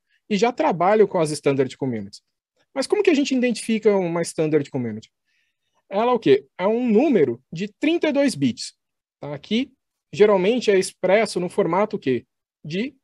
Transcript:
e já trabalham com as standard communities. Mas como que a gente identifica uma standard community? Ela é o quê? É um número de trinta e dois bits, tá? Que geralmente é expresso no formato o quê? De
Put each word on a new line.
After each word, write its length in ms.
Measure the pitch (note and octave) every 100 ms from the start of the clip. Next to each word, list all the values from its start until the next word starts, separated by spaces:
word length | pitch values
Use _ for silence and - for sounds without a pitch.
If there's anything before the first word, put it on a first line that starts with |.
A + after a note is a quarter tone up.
| _ _ _
e 80 | G#3
já 140 | A#3
trabalham 560 | B3 D#4 F3 F3+ A3 G3
com 120 | F#3
as 120 | D#3
standard 440 | D3+ D3 C#3 C3 -
communities. 440 | C3+ A2+ G2+ - _ _ _ _ _
Mas 140 | C4+ C4
como 160 | G#4
que 60 | G4
a 40 |
gente 220 | C#4+ D4 C4
identifica 600 | B3 A3+ - A3 G#3+ G3
uma 260 | F3 E3+
standard 480 | E3 - D#3 D3+ C#3
community? 420 | C3+ A#2+ G#2+ - _ _ _ _ _ _ _ _
Ela 220 | G3 A#3+
é 40 | B3
o 40 |
quê? 280 | D3+ C3+ - -
É 80 | F#3
um 220 | A#3 B3
número 540 | G#3 D#4 A3 C3+ A#2 _
de 160 | D#3+ G#3
trinta 420 | - D4 E4+ D#4+
e 40 |
dois 200 | C#4 C#4+
bits, 400 | C#3 C#3 - - _ _ _ _ _
tá? 180 | C#3+ C#3
Que 340 | - A3 C#4 _ _ _ _
geralmente 600 | D3 G#3+ G3 F#3 B3 -
é 80 | F#3+
expresso 600 | F#3 - F3+ G#3 G#3+ F#3
no 100 | F3+
formato 480 | - F3+ F3 G#3+ -
o 20 |
quê? 260 | - A#2+ - _ _ _
De 320 | D3+ F3 C4 -